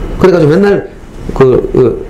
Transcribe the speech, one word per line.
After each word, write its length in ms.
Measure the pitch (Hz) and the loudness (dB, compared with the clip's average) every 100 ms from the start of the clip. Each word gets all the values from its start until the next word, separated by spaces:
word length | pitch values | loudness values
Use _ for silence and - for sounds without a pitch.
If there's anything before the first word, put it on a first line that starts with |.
| - - | -10 0
그래가지고 320 | 185 170 147 | 2 2 2
맨날 380 | 170 202 196 - - - - - | 2 2 0 -4 -16 -20 -16 -10
그, 380 | - 131 113 - | 0 2 2 0
그 340 | - 120 - - | 0 0 -2 -4